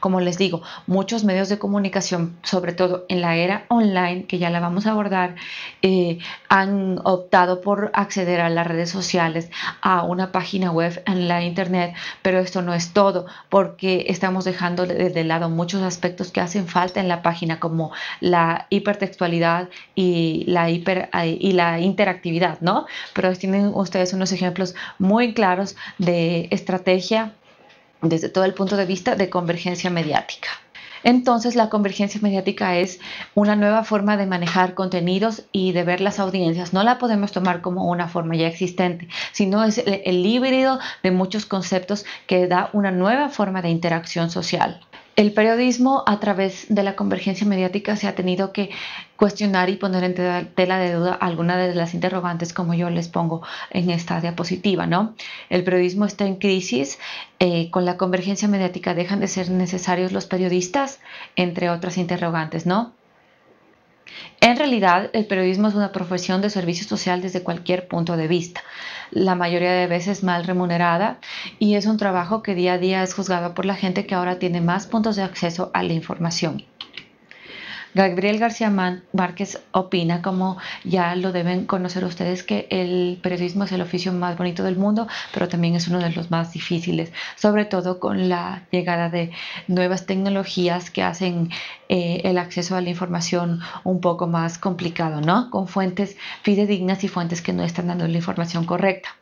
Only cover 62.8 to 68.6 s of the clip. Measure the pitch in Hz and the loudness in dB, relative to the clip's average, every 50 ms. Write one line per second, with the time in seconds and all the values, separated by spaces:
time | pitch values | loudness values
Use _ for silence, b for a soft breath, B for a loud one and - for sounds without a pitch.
62.8 | 240 240 - _ _ _ _ _ _ _ _ _ _ _ - _ _ _ _ _ | 0 -2 -8 _ _ _ _ _ _ _ _ _ _ _ -20 _ _ _ _ _
63.8 | _ _ _ _ _ B B B B B B B - 233 240 233 311 285 247 226 | _ _ _ _ _ B B B B B B B 6 6 6 6 4 2 4 4
64.8 | 190 185 175 180 202 - - 233 214 214 208 185 185 185 190 190 208 214 202 208 | 6 6 6 4 4 0 -2 -2 0 0 0 2 2 2 2 2 2 2 2 2
65.8 | 202 196 - 190 180 170 185 180 175 - 185 185 196 214 208 202 175 165 170 170 | 0 0 -2 -4 -4 -2 -4 -4 -2 0 0 2 2 0 0 0 -2 -2 -2 -4
66.8 | - - 214 196 - 190 180 180 180 190 185 185 180 - 170 170 175 - 180 180 | -4 -4 -4 -4 0 0 0 0 -2 -4 -4 -4 -4 -4 -6 -6 -2 -2 -2 -2
67.8 | 180 - 180 170 170 165 175 165 160 156 170 175 170 170 175 - | -2 -4 -2 -2 -2 0 0 -2 0 2 0 0 0 -4 -10 -14